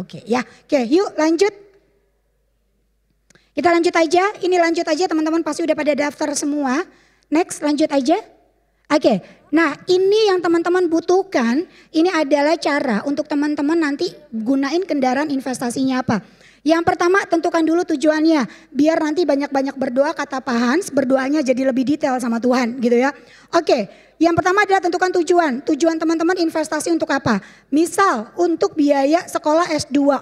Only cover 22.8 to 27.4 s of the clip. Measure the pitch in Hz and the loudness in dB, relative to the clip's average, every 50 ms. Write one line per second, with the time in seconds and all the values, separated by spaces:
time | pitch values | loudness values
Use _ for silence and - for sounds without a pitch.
22.8 | 226 240 240 233 262 277 285 - - - - - - - - 339 330 - 330 247 | 0 2 2 2 2 0 -2 -6 -18 -20 -20 -20 -10 -2 -2 0 2 2 0 0
23.8 | 196 - - - - _ _ - 311 339 339 330 339 370 370 415 415 392 381 381 | 0 -6 -10 -20 -20 _ _ 0 0 0 2 2 2 2 2 2 2 2 2 0
24.8 | 311 349 339 359 370 370 359 359 311 320 359 349 330 294 240 262 - - 311 262 | 0 0 0 0 0 0 0 0 2 2 2 2 2 2 -2 -4 -2 -2 0 2
25.8 | 330 330 330 320 330 320 330 320 330 339 370 381 339 330 - 320 302 - 320 302 | 2 0 0 0 -2 -2 0 0 0 0 0 0 -2 -2 -2 -4 -4 -4 -4 -4
26.8 | - 359 339 320 320 - 285 269 - 277 214 190 | -2 -2 -2 -2 0 -2 -2 -2 0 0 -2 -2